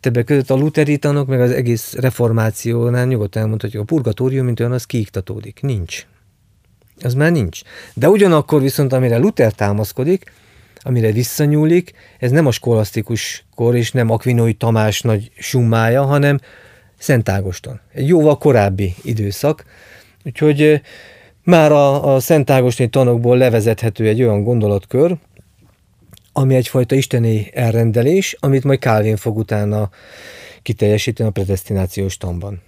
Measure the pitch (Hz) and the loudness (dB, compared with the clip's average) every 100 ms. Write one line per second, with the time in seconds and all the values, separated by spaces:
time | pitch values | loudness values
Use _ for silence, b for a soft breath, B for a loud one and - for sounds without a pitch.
0 | 131 120 117 147 131 135 151 151 151 147 | 0 -2 0 0 0 0 0 0 0 0
1 | 151 143 135 131 123 131 120 113 - 117 | 0 -2 -2 0 0 0 -2 -2 -4 -4
2 | 127 - 117 113 110 - 113 120 117 123 | -4 0 0 2 -2 -4 -4 -2 -2 -2
3 | 127 127 101 110 110 110 107 107 104 160 | -2 -2 -4 -4 -4 -4 -6 -8 -4 -2
4 | 113 104 127 135 127 117 120 127 - 123 | -2 -2 -2 -2 -2 -2 -2 -4 -4 -6
5 | 104 - 92 107 104 - 139 113 82 - | -4 -8 -8 -12 -14 -10 -6 -6 -6 -12
6 | - _ _ _ _ _ _ _ _ _ | -16 _ _ _ _ _ _ _ _ _
7 | 127 123 156 170 92 - B B B - | -4 0 2 2 -2 -6 B B B 0
8 | 143 208 196 160 - 151 135 - 135 127 | 2 4 4 2 2 0 0 0 0 0
9 | 127 117 185 - 135 - 101 101 107 - | 0 2 0 2 0 2 -2 -2 -4 -4
10 | 135 185 - b b b b b - 123 | -2 -2 -4 b b b b b -4 0
11 | 110 110 120 - 147 151 156 170 175 b | 0 0 -4 -2 0 2 2 2 -2 b
12 | b b 123 143 151 113 - 113 104 - | b b 0 2 2 0 0 0 0 -4
13 | 104 113 - - _ - 117 120 117 127 | -6 -6 -6 -12 _ -4 0 0 0 -2
14 | 113 113 127 120 117 110 117 113 107 101 | 0 0 0 0 0 0 0 2 0 0
15 | 117 107 110 _ - 131 113 113 113 127 | -2 -2 -4 _ -4 0 2 2 2 2
16 | 139 143 143 143 b b b b b b | 2 2 2 0 b b b b b b
17 | - 127 104 98 95 90 - 120 _ 139 | 0 0 0 -2 -4 -10 -14 -16 _ -6
18 | 135 175 151 143 151 123 101 95 98 90 | 2 4 4 4 4 4 2 0 -4 -6
19 | - 110 101 95 143 156 - B B B | -6 -4 -4 -2 -4 -4 -10 B B B
20 | B B - - 151 143 151 151 B B | B B -16 -2 0 4 4 2 B B
21 | B B B B - 170 151 147 139 139 | B B B B 2 4 6 4 4 2
22 | 143 135 - 160 135 131 123 120 120 135 | 2 0 2 2 4 2 2 0 0 2
23 | 123 120 120 123 127 113 104 110 113 - | 2 2 2 4 4 2 0 0 -4 -2
24 | 110 110 123 104 104 120 107 101 - 127 | 0 2 2 0 0 0 0 -2 -2 0
25 | 165 180 _ _ _ _ _ _ _ _ | 0 0 _ _ _ _ _ _ _ _
26 | _ - _ - 135 131 123 131 123 135 | _ -20 _ -2 2 2 2 -2 0 0
27 | 131 123 117 110 101 - 117 113 117 110 | 0 0 0 0 -4 -2 0 2 0 2
28 | 123 185 196 - 143 135 131 135 131 110 | 2 0 -2 -4 0 0 0 0 2 0
29 | 107 110 117 107 110 107 104 107 101 B | 0 -2 -4 -6 -4 -4 -2 -2 -4 B
30 | B B B B B B - 113 104 104 | B B B B B B -8 -2 0 0
31 | - 110 113 101 95 95 - 101 92 - | -2 -4 -4 -2 -4 -4 -4 -4 -4 -4
32 | 98 - 92 87 98 95 | -8 -6 -8 -8 -10 -14